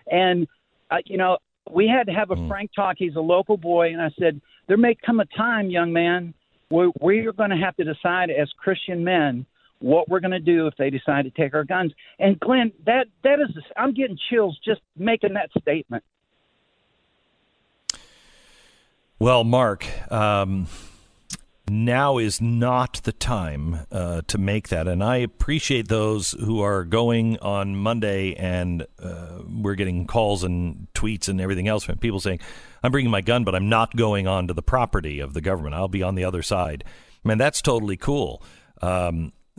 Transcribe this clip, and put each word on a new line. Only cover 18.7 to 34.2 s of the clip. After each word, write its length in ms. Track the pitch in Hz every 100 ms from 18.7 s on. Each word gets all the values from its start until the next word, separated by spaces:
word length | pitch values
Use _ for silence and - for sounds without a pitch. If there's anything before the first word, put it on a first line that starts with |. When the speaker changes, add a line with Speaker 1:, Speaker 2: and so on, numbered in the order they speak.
| _ _ _ _ -
Speaker 2:
Well, 260 | 113 127
Mark, 420 | 113 123 120 98 - - -
um, 540 | 113 107 101 95 95 87 - - - _ _ - - - _ -
now 520 | 107 117 123 143 131
is 240 | 110 98
not 580 | 117 117 120 127 123 -
the 80 | -
time, 760 | - - 117 85 71 78 82 76
uh, 300 | 95 87 85 82
to 100 | 104
make 320 | 98 104 -
that. 180 | 87 82
And 160 | 87
I 140 | 104 127
appreciate 720 | 123 - - 151 - 131 101
those 440 | 110 107 107 -
who 280 | - 104 110
are 240 | 101 98
going 540 | 85 110 117 117 113 110
on 360 | 101 101 98
Monday, 600 | 98 104 117 107 98 95
and, 520 | - 92 90 90 87 - -
uh, 360 | 90 85 85 87 87
we're 260 | 101 104
getting 320 | 98 95 90 87
calls 380 | 117 107 101
and 440 | 90 87 87 - -
tweets 320 | - 107 104 -
and 140 | 95
everything 260 | 92 95 98
else 180 | 107
from 120 | - 104
people 240 | 117 98
saying, 200 | 98 90 - - - -
"I'm 100 | 123
bringing 180 | 135 127
my 120 | 104
gun, 220 | 95 120
but 100 | 104
I'm 160 | 92 98
not 260 | 113 113 120
going 300 | 113 101